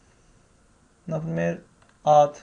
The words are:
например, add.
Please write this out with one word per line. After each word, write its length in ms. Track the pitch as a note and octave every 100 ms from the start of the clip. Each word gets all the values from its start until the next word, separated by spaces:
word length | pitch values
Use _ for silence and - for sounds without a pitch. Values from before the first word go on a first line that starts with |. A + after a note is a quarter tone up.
| _ _ _ _ _ _ _ _ _ _ -
например, 560 | D#3 D#3+ E3 E3+ E3+ - _ _ _
add. 320 | D3+ D3 D3 -